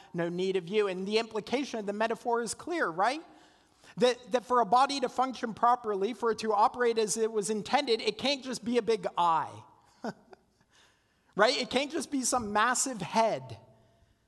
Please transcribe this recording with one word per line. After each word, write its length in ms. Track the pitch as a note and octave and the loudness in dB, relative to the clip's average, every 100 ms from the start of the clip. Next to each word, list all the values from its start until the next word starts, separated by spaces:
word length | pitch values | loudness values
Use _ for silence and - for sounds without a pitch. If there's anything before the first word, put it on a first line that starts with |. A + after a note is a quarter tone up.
| - | -10
no 140 | E3+ E3+ | -4 -4
need 300 | F3 F#3+ F#3+ | -2 -2 -2
of 100 | E3 | -2
you.'" 200 | G#3+ G3+ | 0 0
And 200 | F#3 G3 | -2 -2
the 100 | A3 | -2
implication 640 | A3+ A3 G3+ A#3+ C#4 A3+ | -2 -4 -2 -2 -2 -4
of 60 | G3+ | -4
the 80 | |
metaphor 480 | G3+ A3+ A3+ B3 A#3 | -2 -2 -2 -2 -2
is 120 | A#3 | -2
clear, 360 | - - E4+ A3 | -6 -6 -2 0
right? 340 | D#3+ G#3+ D4+ - - - _ _ _ - - | 2 0 0 -8 -20 -20 _ _ _ -16 2
That, 200 | B3 A#3+ - | 2 2 -2
that 120 | A#3+ - | -4 2
for 140 | A#3+ | 2
a 60 | G#3+ | 4
body 340 | B3 C4+ C#4 | 4 4 2
to 80 | B3 | -2
function 460 | - C4 A#3+ A#3 | 0 -2 -2 -8
properly, 600 | G3 A#3+ B3 A#3 G3 G3+ | 2 4 4 2 -2 -2
for 180 | B3 A#3 | -2 -2
it 80 | A3 | -2
to 140 | A3 | 0
operate 440 | G#3 A#3+ B3 A#3+ A3+ | 4 4 4 0 2
as 180 | G#3+ A3+ | 0 0
it 160 | A3 | 0
was 180 | A3 G3 | 0 -2
intended, 520 | G#3+ - B3+ C#4 A3+ | -2 2 2 2 0
it 160 | A3 G#3 | 0 -2
can't 260 | B3+ C#4 | -2 -2
just 220 | B3+ A3 G#3+ | -4 -8 -2
be 120 | A#3+ | 0
a 60 | |
big 240 | G#3 A3 F#3+ - | 0 0 -2 0
eye. 320 | F3 D#3+ A2+ G#2+ - _ _ _ | 2 2 0 -8 -20 _ _ _
<laughs> 80 | A#3 - _ - _ _ _ _ _ _ _ _ _ - | -12 -12 _ -20 _ _ _ _ _ _ _ _ _ 2
Right? 240 | A3 C#4 | 2 2
It 80 | B3 | -2
can't 220 | B3 C#4+ | -2 -2
just 200 | D#4 A#3+ | -4 -4
be 120 | C#4 | -4
some 300 | A#3 B3+ G#3 | 0 -2 0
massive 480 | G#3 A#3 B3 C#4 A#3 | 0 0 0 -2 -6
head. 560 | E3+ A3 A3+ D3 C3 A#2+ - _ _ _ _ _ | -4 0 2 0 -8 -16 -20 _ _ _ _ _